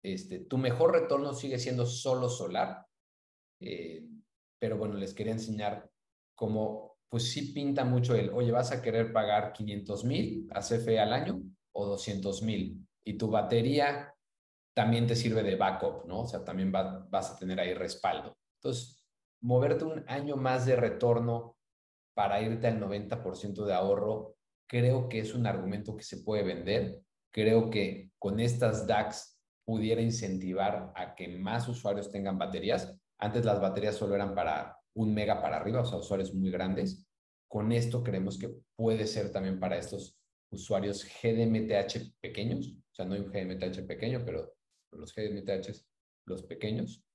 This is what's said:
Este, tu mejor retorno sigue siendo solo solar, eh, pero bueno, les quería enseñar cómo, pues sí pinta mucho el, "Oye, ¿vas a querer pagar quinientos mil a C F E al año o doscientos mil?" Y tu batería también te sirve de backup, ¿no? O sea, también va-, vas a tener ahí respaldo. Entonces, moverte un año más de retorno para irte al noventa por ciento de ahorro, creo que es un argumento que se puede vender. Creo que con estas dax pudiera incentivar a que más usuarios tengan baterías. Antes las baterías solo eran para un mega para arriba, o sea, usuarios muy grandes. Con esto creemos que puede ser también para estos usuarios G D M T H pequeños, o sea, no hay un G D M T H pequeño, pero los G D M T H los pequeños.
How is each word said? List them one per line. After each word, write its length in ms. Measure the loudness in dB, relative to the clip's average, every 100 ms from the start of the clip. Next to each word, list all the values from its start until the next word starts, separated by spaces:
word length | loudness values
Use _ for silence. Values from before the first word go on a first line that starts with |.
Este, 380 | -6 -8 -6 -10
tu 180 | -2 0
mejor 340 | 2 6 6
retorno 400 | 6 4 0 0
sigue 280 | -4 -4 -2
siendo 260 | -2 0 0
solo 420 | 0 0 2 0
solar, 560 | -2 -4 -2 -2 -4 -16 _ _ _ _ _ _ _
eh, 440 | -10 -8 -10 -12 -16 -20 _ _ _ _
pero 160 | -4 -2
bueno, 180 | -2
les 200 | -2 -6
quería 180 | -4 -2
enseñar 560 | -2 -4 -2 -2 -4 -12 _ _ _ _ _
cómo, 640 | -2 0 0 -4 -12 _ _
pues 220 | -2 -2
sí 220 | -2 -4
pinta 320 | -2 0 2
mucho 320 | 2 4 4 4
el, 140 | 2
"Oye, 200 | 2 2
¿vas 220 | 2 2
a 100 | 0
querer 300 | 0 2 2
pagar 400 | 2 4 2 2
quinientos 520 | -6 -6 -6 -4 -2
mil 440 | 0 0 0 -4 -6
a 100 | -6
C 160 | 0 0
F 160 | 4
E 60 | 4
al 140 | 4
año 280 | 2 0 -4 -8 -16 _
o 140 | -6 -2
doscientos 560 | -2 -4 -2 -2 -2
mil?" 420 | -2 0 -2 -6 -16 _ -8
Y 80 |
tu 160 | -2 2
batería 840 | 2 4 4 4 4 2 0 -8 -18 _ _ _ _ _
también 320 | 2 4 6 4
te 80 |
sirve 300 | 2 2 2
de 100 | 2
backup, 500 | 4 2 2 -2 -2
¿no? 180 | -6 -6
O 40 | -4
sea, 180 | -6
también 280 | -4 0 2
va-, 320 | 2 0 -4 -2
vas 220 | -2 -2
a 80 | -6
tener 220 | -4 -2
ahí 120 | 0
respaldo. 640 | -2 -4 -2 -2 -2 -6 -16 _ _
Entonces, 460 | -4 -4 -6 -18 _ _ _ _
moverte 440 | 2 4 6 2
un 200 | 0 -6 -6
año 280 | -6 -2 0
más 300 | 2 2 4
de 80 |
retorno 840 | 4 4 2 4 4 4 0 -4 -18 _ _ _ _ _
para 280 | -2 2 2
irte 240 | 0 0 2
al 140 | 0
noventa 420 | -2 -4 -4 -4
por 140 | -4 -6
ciento 280 | -8 -4
de 80 | 0
ahorro, 640 | 2 4 4 4 -2 -4 -16 _ _ _
creo 400 | 4 4 4 2
que 120 | -2
es 120 | -2
un 140 | 0 0
argumento 500 | 0 -2 -4 -6 -10
que 60 |
se 160 | -10 -10
puede 240 | -2 0
vender. 580 | 0 -2 0 0 0 -6 _ _ _
Creo 380 | 2 6 6 6
que 400 | 0 0 -4 -14 _
con 220 | -2 2
estas 460 | 2 4 2 2 2
dax 540 | 2 2 -4 -14 _ _ _
pudiera 380 | -4 0 2 2
incentivar 880 | 2 0 -2 -2 -2 0 0 0 -6 -8
a 180 | -10
que 140 | -8 -10
más 400 | -6 -2 -2 -2
usuarios 420 | -4 -2 -2 -2
tengan 260 | -4 -2 -2
baterías. 600 | -2 -2 0 -2 -2 -14 _ _
Antes 240 | -2 0
las 160 | 2 2
baterías 340 | 2 0 -2
solo 220 | -2 0 0
eran 180 | 0
para 420 | 0 0 -2 -4 -12 _ -2
un 180 | 0
mega 260 | 2 2 0
para 160 | 0 -2
arriba, 240 | 0 0
o 40 |
sea, 140 | 0 -2
usuarios 360 | -2 -2 0
muy 160 | 0 0
grandes. 580 | 0 0 0 -2 -4 -14 _ _ _ _
Con 240 | -2 2
esto 300 | 2 2 0
creemos 360 | 0 -2 -2 -4
que 140 | -8 -10 _ 0
puede 300 | 2 2 0
ser 240 | -2 -2
también 280 | -2 -2 -2
para 200 | 0 -2
estos 400 | -4 -10 -10 _ _ _ _
usuarios 520 | -14 -2 0 0 -4
G 300 | -8 -2 2
D 80 | 4
M 180 | 4 2
T 140 | 2 2
H 360 | 2 -4 -8 _
pequeños, 480 | -10 -4 -2 -2 -6
o 260 | -10 _
sea, 100 | -8
no 100 | -4
hay 60 | -4
un 80 | -4
G 40 |
D 80 | -6
M 140 | -6 -4
T 100 | -4
H 160 | -6
pequeño, 380 | -8 -6 -4 -2
pero 280 | -4 -6 -8 _ _ _ _
los 220 | -18 -14
G 80 | -6
D 80 | -4
M 120 | -4
T 100 | -2
H 200 | -4 -4 -12 _ _ _ _ -10
los 160 | -10
pequeños. 600 | -8 -6 -4 -2 -4 -8 _